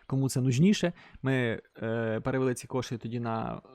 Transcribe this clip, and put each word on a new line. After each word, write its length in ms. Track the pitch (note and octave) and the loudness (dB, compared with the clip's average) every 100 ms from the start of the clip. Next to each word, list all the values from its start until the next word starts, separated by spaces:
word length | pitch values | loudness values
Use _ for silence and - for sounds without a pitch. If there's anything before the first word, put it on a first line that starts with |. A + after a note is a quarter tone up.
| - | -4
кому 220 | C3+ C3+ | 0 0
це 120 | C3+ | 2
нужніше. 520 | C3 B2 F#3 G#3+ F3 - - - | 2 6 6 6 2 -4 -16 -6
Ми, 400 | C3 C3 A#2+ G#2+ - - | -2 0 0 -2 -8 -8
е, 380 | A2+ A#2 A2+ A2 | -4 -2 -2 -2
перевели 340 | C3 C3 C3 | -2 0 0
ці 120 | A#2+ - | -2 -4
кошти 320 | C3 A#2+ A#2 | -4 -4 -6
тоді 220 | A2+ A#2+ | -6 -6
на, 420 | A#2 A2+ A#2 A2 G#2+ | -4 -4 -4 -8 -10